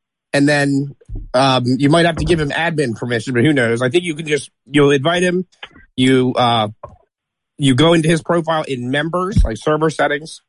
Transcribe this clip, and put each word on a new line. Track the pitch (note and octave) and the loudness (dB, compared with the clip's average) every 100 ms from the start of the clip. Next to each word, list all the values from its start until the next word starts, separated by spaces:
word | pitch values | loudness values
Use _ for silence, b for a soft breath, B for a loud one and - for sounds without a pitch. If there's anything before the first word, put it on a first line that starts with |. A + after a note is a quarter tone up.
| _ _ _ | _ _ _
and | C#3 C#3+ | 0 2
then, | D3 C#3+ C#3 C#3+ - _ - - | 2 2 0 -4 -10 _ -14 -4
um, | B2+ C3+ C3 B2 C3 | 0 2 2 0 0
you | C#3 | 2
might | E3 E3+ | 4 2
have | D#3+ | 0
to | D3+ | -2
give | E3+ | 0
him | D3 | -2
admin | C#3+ E3 D#3 C3+ G#2+ | -2 -4 -2 -4 -4
permission, | A#2+ A#2+ A#2+ | -4 -4 -2
but | B2 | 0
who | C#3 | 2
knows? | C#3+ A#2 A#2 | 2 0 0
I | B2+ | 0
think | E3+ | 0
you | F3 D3+ | -2 -8
can | D#3 | -4
just, | D3 - _ _ | -6 -6 _ _
you'll | C#3+ C#3+ | 2 4
invite | C#3+ C#3+ F3 | 4 0 0
him, | F3+ F3 F#3 B B B B - | 0 -2 -6 B B B B -2
you, | C3 C3 B2+ | 2 4 2
uh, | A#2 A#2+ A#2 G#2+ G#2+ - - _ _ _ _ _ _ | 0 0 0 -2 -6 -18 -20 _ _ _ _ _ _
you | C#3 B2+ | 0 4
go | D#3+ | 4
into | E3+ D#3 | 4 2
his | E3 | 0
profile | - E3+ D#3+ D#3+ | 0 -2 0 -4
in | - B2 B2 | -4 -6 -4
members, | C#3 D#3+ F3 F#3 A3+ | -4 -2 -4 -2 0
like | - A2 | 0 0
server | - D3+ D#3+ | -2 0 0
settings, | D3+ C#3+ D3 D#3 - | 0 -2 -2 -8 -20